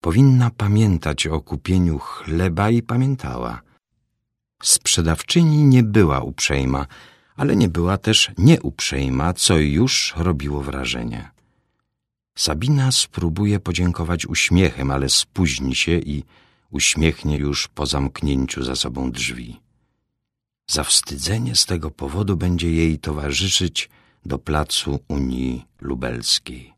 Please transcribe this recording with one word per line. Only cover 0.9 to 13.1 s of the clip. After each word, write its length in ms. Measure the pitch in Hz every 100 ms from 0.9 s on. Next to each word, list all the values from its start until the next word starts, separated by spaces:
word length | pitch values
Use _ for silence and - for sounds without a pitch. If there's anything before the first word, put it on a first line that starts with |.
| 85 76 71 80
o 140 | 78
kupieniu 580 | - 71 - 92 90 76
chleba 680 | - - - 82 92 82 104
i 120 | 120
pamiętała. 800 | 117 120 131 131 69 62 60 58 _ _ _ _ _ _ _ _ _ _
Sprzedawczyni 1000 | - - - - 80 80 - 170 165 151
nie 200 | 143 127
była 380 | 110 107 87 67
uprzejma, 680 | 62 65 - 69 65 67 69 - - _ _ -
ale 200 | 143 101
nie 140 | 87
była 280 | 85 85 98
też 340 | - 104 - -
nieuprzejma, 960 | 107 165 - - - 69 67 65 82
co 240 | 90 - 85
już 560 | 76 73 127 - - -
robiło 440 | 85 73 71 71
wrażenie. 720 | 67 69 64 64 58 57 60 _ _ _ _ _ _ _ _ _ _ -
Sabina 560 | - 76 123 143 131
spróbuje 680 | 127 -